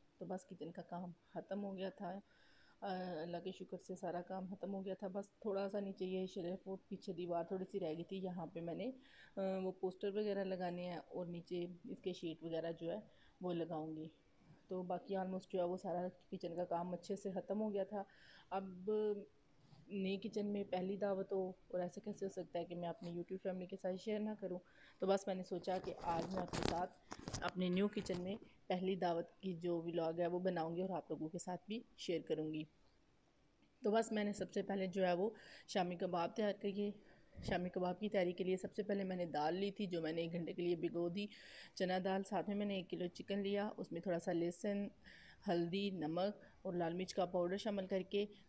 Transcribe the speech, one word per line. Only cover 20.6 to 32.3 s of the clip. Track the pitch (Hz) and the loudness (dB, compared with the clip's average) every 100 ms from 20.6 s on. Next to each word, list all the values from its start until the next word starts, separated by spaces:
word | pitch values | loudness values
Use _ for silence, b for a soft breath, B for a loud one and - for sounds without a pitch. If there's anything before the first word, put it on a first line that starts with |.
| 196 | 0
पहली | 180 185 196 | 0 0 2
दावत | 202 190 190 | 2 2 2
हो | 196 185 185 - | 2 0 -4 -4
और | 180 | -2
ऐसे | 180 202 | 0 -2
कैसे | 208 208 196 | -6 -4 -4
हो | |
सकता | 190 170 175 | -4 -4 -4
है | 175 | -4
कि | 175 | -4
मैं | 170 | -4
अपनी | 160 175 | -4 -4
YouTube | 170 170 190 | -4 -4 -4
family | 190 185 180 | -2 -4 -6
के | 190 | -4
साथ | 185 185 | -2 -2
share | 220 214 | 0 0
ना | 214 214 | 0 -2
करूं? | 185 180 B B B - | -4 -4 B B B -2
तो | 190 | 4
बस | 190 196 | 6 4
मैंने | 185 | -2
सोचा | 180 180 - 185 | -2 -2 0 0
कि | 185 | 0
आज | - 175 165 165 | -4 0 0 2
मैं | 185 | -2
आपके | 175 - | -2 2
साथ | - 165 185 - B B - - | 2 2 0 -6 B B -8 -2
अपने | 180 180 180 | -2 0 2
new | 180 208 | 4 4
kitchen | 208 190 180 | 2 -2 -2
में | 180 208 B B - | -2 -6 B B -2
पहली | 185 185 190 | 0 2 2
दावत | 175 170 170 - | 2 2 0 -4
की | 190 | -4
जो | 170 175 170 | -2 0 2
vlog | 165 170 165 165 | 2 2 2 2
है | 170 | 2
वो | 180 | 4
बनाऊंगी | 185 180 165 170 | 2 2 0 0
और | 185 | 0
आप | 175 - | -2 -2
लोगों | 151 156 | -4 -4
के | 170 | -4
साथ | - 180 - | -4 -6 -4
भी | 220 - - | -6 -8 -10
share | - 165 | 0 0
करूंगी। | - | 2